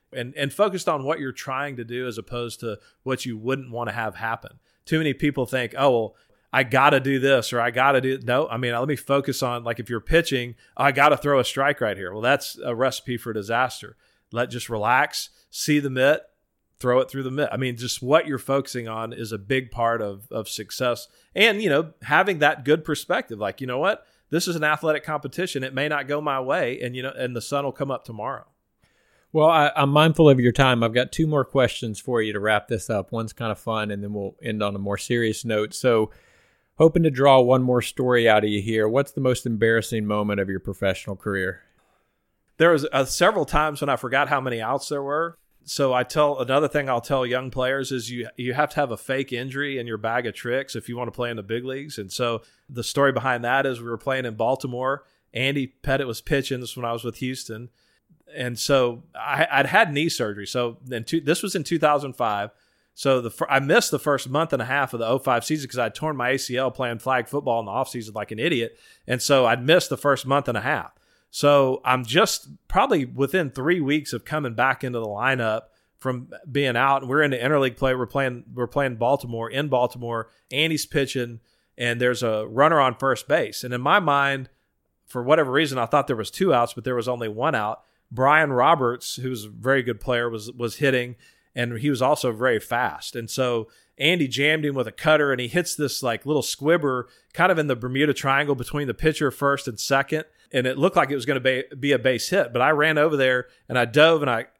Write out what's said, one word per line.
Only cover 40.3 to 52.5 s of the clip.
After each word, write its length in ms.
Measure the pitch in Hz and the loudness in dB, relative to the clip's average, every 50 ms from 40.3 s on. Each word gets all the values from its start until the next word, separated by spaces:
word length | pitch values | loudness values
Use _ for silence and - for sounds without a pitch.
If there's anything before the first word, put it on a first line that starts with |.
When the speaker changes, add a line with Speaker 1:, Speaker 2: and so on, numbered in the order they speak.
| 101 101 | 0 0
Speaker 2:
of 80 | 98 95 | 0 -2
your 120 | 95 92 | -4 -4
professional 540 | - - 95 - 101 98 92 - - 107 98 | -6 -8 -6 -2 -2 -2 -2 -2 -6 -10 -12
career? 460 | - - 107 98 98 92 92 - - _ _ _ _ _ _ _ _ _ _ _ _ _ _ _ _ _ _ _ | -8 -6 -4 -4 -2 -2 -4 -6 -8 _ _ _ _ _ _ _ _ _ _ _ _ _ _ _ _ _ _ _
Speaker 1:
There 160 | - 160 175 170 | 2 4 6 6
was, 140 | 143 139 - - | 4 2 0 0
uh, 120 | 135 135 | 0 0
several 400 | - - - 170 196 214 196 147 | 0 0 2 4 4 4 2 0
times 360 | - - 151 151 156 147 139 | 0 2 2 2 0 -2 -2
when 80 | 147 139 | -2 -2
I 80 | 135 | -2
forgot 320 | - - 120 120 139 147 127 | -2 -2 0 0 0 2 2
how 120 | 151 139 | 0 0
many 200 | 131 131 120 113 | 0 -2 -4 -4
outs 280 | 110 113 135 139 - - | -2 -2 -2 -4 -4 -4
there 140 | 151 143 139 | -6 -6 -4
were. 360 | 139 143 156 165 170 165 _ _ _ _ _ _ | -4 -2 -2 -4 -4 -8 _ _ _ _ _ _
So 280 | - - - 139 131 127 | -8 -2 0 0 2 2
I 120 | 127 127 | 2 0
tell, 340 | - - 156 151 143 143 131 | 0 2 2 2 2 2 0
another 300 | 123 120 131 143 156 - | -2 0 2 2 2 2
thing 200 | - 147 139 135 | 0 -2 0 0
I'll 140 | 127 117 - | -2 -2 -2
tell 220 | - 139 135 127 | 0 0 0 0
young 260 | 120 123 127 131 127 | 0 -2 -2 -4 -4
players 420 | 113 131 127 127 135 139 135 - 135 | -4 -2 -2 0 0 -2 -2 -4 -4
is 180 | 123 110 117 | -6 -6 -6
you, 180 | 123 120 113 - - | -8 -8 -10 -10 -10
you 180 | - 123 127 120 | -6 -6 -2 0
have 160 | 143 151 135 | 0 0 0
to 60 | - | 0
have 140 | 156 147 123 | -2 -2 -2
a 60 | 110 | -4
fake 360 | - - - 131 135 139 - 127 | -6 -6 -4 -4 -4 -4 -4 -6
injury 460 | 120 131 135 127 139 143 143 135 127 | -8 -8 -8 -6 -6 -6 -6 -6 -6
in 80 | 117 | -6
your 120 | 117 113 104 | -6 -6 -6
bag 280 | 110 113 117 127 120 | -4 -2 -2 -2 -2
of 80 | 113 101 | -4 -6
tricks 400 | - - 120 123 135 135 - - | -8 -6 -4 -4 -4 -4 -6 -8
if 140 | 110 - - | -10 -10 -10
you 80 | 120 | -8
want 120 | 120 123 117 | -8 -8 -8
to 40 | - | -6
play 180 | 120 123 120 | -6 -6 -6
in 60 | 120 | -6
the 60 | 110 98 | -8 -8
big 220 | 101 113 120 123 | -6 -6 -6 -6
leagues. 340 | 131 131 139 143 156 - 113 | -6 -8 -10 -10 -12 -12 -12
And 120 | 101 92 | -12 -10
so 300 | - - 123 120 117 110 - _ | -6 -4 -2 -2 -2 -4 -8 _